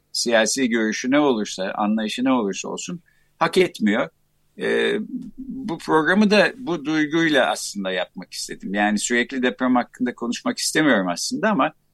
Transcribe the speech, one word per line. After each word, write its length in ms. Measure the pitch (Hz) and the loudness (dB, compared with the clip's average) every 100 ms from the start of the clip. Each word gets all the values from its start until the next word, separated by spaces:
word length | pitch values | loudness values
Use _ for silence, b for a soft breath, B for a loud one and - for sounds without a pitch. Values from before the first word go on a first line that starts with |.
| _ | _
siyasi 580 | - 117 113 110 - 127 | -4 2 4 4 2 0
görüşü 420 | 113 110 104 127 | 0 0 -2 0
ne 80 | 143 | 4
olursa, 520 | 147 110 101 - 95 - | 4 2 -2 -6 -6 -2
anlayışı 480 | 104 110 107 - | 0 0 -2 -2
ne 80 | 131 | 0
olursa 360 | 127 101 95 98 | 0 0 -4 -8
olsun 340 | 95 - 87 - _ _ _ | -8 -8 -10 -14 _ _ _
hak 200 | 170 185 | 0 2
etmiyor. 520 | 175 - 104 113 156 - _ _ _ - | 2 2 0 0 -2 -8 _ _ _ -8
E, 380 | 113 117 - - - - - - | -2 0 0 -2 -4 -10 -12 -14
bu 400 | - - - 165 | -12 -10 -8 -8
programı 540 | - 156 156 190 214 | 0 2 4 4 6
da 220 | 208 160 - | 6 4 0
bu 280 | 127 170 139 | -6 -4 -2
duyguyla 640 | 156 151 165 165 139 87 | 0 0 2 2 4 4
aslında 400 | 95 - 104 98 | 0 -4 -6 -4
yapmak 420 | 92 90 95 90 | -4 -4 -8 -14
istedim. 400 | - - - - | -12 -10 -10 -6
Yani 260 | 101 104 104 | 0 2 2
sürekli 440 | - 120 120 135 | 0 0 0 0
deprem 320 | 123 123 127 123 | -2 0 2 2
hakkında 400 | 117 - 123 - | 0 -2 -4 -2
konuşmak 420 | 120 123 - 120 | -4 -4 -4 -4
istemiyorum 500 | - 160 156 107 92 | -2 2 4 4 2
aslında 420 | 85 - 135 202 | -2 -4 -2 0
ama, 240 | 180 151 - _ | 2 0 -4 _